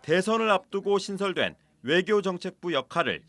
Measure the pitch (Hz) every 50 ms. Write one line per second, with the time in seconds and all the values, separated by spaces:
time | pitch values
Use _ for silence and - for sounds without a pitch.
0 | - - 160 185 185 208 226 226 226 220 202 185 - _ - 202 196 202 202 196
1 | 196 - 196 180 196 196 175 156 117 87 - _ _ _ _ _ - 120 156 180
2 | 185 185 214 208 185 190 185 175 - 185 175 _ - 175 160 135 131 _ - 170
3 | 160 123 87 73 -